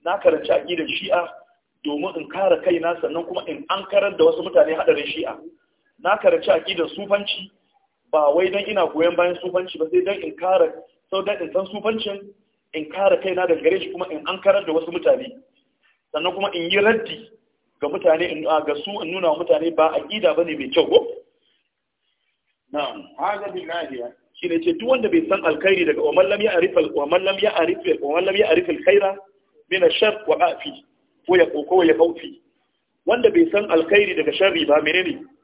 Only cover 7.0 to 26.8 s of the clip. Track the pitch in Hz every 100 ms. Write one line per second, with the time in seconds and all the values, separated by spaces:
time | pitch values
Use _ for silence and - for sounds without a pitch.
7 | 202 202 202 - 190 _ _ _ _ _
8 | _ 156 147 156 185 196 202 208 160 151
9 | 170 175 175 175 185 180 185 - 160 180
10 | 180 202 165 - 175 190 160 - - _
11 | _ 190 190 208 165 165 190 208 208 220
12 | 208 196 - - _ _ _ 160 151 180
13 | 196 180 190 180 185 165 156 190 - 175
14 | 180 156 - 190 196 196 165 160 165 170
15 | 160 131 120 - _ _ _ _ _ _
16 | _ 151 170 185 196 180 170 196 202 226
17 | - - - _ _ _ _ _ 143 156
18 | 170 160 170 156 156 165 151 147 - 202
19 | 165 185 175 156 170 156 165 160 160 180
20 | - 214 175 151 170 143 131 165 139 196
21 | - - _ _ _ _ _ _ _ _
22 | _ _ _ _ _ _ _ 139 135 104
23 | - - 170 202 202 180 160 170 151 131
24 | 120 - _ _ 175 165 165 165 226 262
25 | 214 170 160 185 165 151 190 190 160 143
26 | 151 160 190 202 208 185 170 175